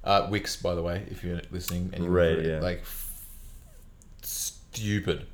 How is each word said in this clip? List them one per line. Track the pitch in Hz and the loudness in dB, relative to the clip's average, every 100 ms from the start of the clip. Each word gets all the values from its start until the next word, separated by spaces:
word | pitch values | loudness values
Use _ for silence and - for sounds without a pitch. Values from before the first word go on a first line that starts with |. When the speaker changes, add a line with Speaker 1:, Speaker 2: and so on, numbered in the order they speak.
Speaker 1:
Uh, | - 101 95 | 6 6 6
Wix, | 101 - - | 0 0 -2
by | 101 87 | 0 0
the | |
way, | 85 87 - | 0 -2 -4
if | - | -6
you're | 87 87 - | -4 -4 -4
listening. | 92 82 87 90 | -6 -2 -2 -2
And | 90 | -2
you're | 87 | 4
Speaker 2:
Right, | 90 82 82 | 6 6 6
Speaker 1:
very, | 80 | 2
Speaker 2:
yeah. | 78 | 2
Speaker 1:
like, | 85 87 | 0 -2
f-, | - - - - - - - - - - - - - - | -6 -10 -10 -12 -14 -16 -16 -16 -18 -20 -20 -20 -20 -14
stupid. | - - - - - - 107 104 90 - - | -8 -4 -6 -8 -12 -4 2 2 2 -2 -4